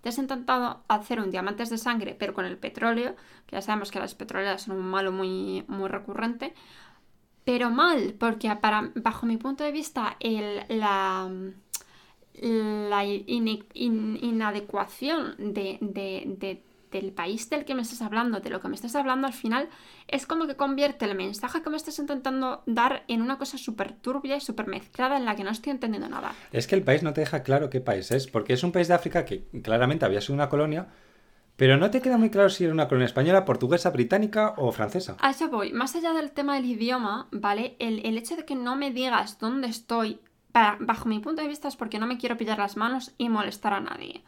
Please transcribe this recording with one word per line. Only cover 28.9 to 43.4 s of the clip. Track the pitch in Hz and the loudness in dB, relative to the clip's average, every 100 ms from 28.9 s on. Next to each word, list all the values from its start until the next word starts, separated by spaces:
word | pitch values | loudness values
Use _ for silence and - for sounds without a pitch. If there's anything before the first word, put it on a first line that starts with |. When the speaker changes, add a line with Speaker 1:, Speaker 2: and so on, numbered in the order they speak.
| 175 | 4
Speaker 2:
África | 156 175 - | 4 0 0
que | 95 - 120 | -4 -8 -8
claramente | 113 113 123 160 101 | 2 4 4 4 4
había | 101 | 2
sido | - 139 | 0 0
una | 143 | 2
colonia, | 143 151 156 190 - - _ _ _ _ - | 2 2 0 -6 -14 -20 _ _ _ _ 4
pero | 131 139 | 8 8
no | 196 | 6
te | 254 | 4
queda | 254 240 | 4 6
muy | 220 | 6
claro | 196 196 | 8 6
si | 196 170 | 6 2
era | |
una | 160 139 | 4 4
colonia | 131 123 | 4 4
española, | - 147 190 185 | 4 6 6 6
portuguesa, | 123 127 170 185 | 2 4 4 4
británica | 135 117 196 214 214 214 - | 2 4 4 2 2 2 2
o | 131 | 0
francesa. | 113 107 185 185 - | 0 0 -2 -4 2
Speaker 1:
A | 269 | 2
eso | 269 320 | 2 0
voy. | 233 196 | 0 -2
Más | 233 262 339 | -2 -2 -2
allá | 330 | 0
del | 320 294 | 0 -2
tema | 285 285 277 | -2 -2 0
del | 247 | 0
idioma, | 226 233 254 214 208 - | 0 0 0 0 -4 -6
¿vale? | 214 202 208 247 - | -4 0 0 -2 -4
El, | 233 214 226 | -2 -2 -2
el | 220 | -2
hecho | 233 339 | -2 -6
de | |
que | 311 269 | -4 -4
no | 247 262 | -2 -2
me | 285 | -2
digas | 240 254 226 202 - | -2 0 0 0 -4
dónde | 220 269 247 | -4 -2 -2
estoy, | 226 - 233 220 220 - _ _ | -6 -2 0 0 -4 -14 _ _
para, | 233 214 208 | 4 6 4
bajo | 226 220 233 | 0 0 0
mi | 214 | -2
punto | 247 311 | -2 -4
de | 302 | -4
vista, | 294 285 | -6 -8
es | 262 | -6
porque | 220 220 | -6 -4
no | 226 | -4
me | 247 | -2
quiero | 240 233 | -4 -2
pillar | 220 214 | -2 -2
las | 202 208 | -2 -2
manos | 226 254 247 - | -2 -2 -6 -4
y | 240 | 0
molestar | 220 | 0